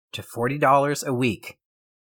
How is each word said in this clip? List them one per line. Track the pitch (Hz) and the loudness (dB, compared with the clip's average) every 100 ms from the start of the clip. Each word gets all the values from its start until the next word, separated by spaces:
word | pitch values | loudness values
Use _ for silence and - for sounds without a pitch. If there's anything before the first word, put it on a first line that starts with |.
| _ | _
to | - | -16
forty | - 117 123 143 | -12 -4 -2 2
dollars | 139 139 143 143 | 4 4 2 -2
a | 147 | -4
week | 123 127 98 - - _ _ _ _ _ | 0 0 -2 -8 -20 _ _ _ _ _